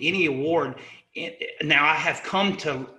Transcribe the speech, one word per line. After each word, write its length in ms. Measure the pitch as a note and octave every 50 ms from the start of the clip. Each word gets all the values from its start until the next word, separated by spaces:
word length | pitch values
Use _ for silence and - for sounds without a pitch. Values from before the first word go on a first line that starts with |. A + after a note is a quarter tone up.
any 260 | C3+ D#3 F3+ G3 F3
award. 500 | D#3 C3+ C3 C#3 D#3 E3+ E3 C#3+ C3 - - - - - - _ _ -
It, 500 | - E3 E3+ - - - - - - D#3
now 220 | D3+ D#3 C#3 D3
I 80 | D3+ D#3+
have 280 | D3+ D3 E3+ D3+ - -
come 320 | - - F#3+ G3+ G3+ F3 -
to, 300 | - D#3 C#3 C3 C3+ - -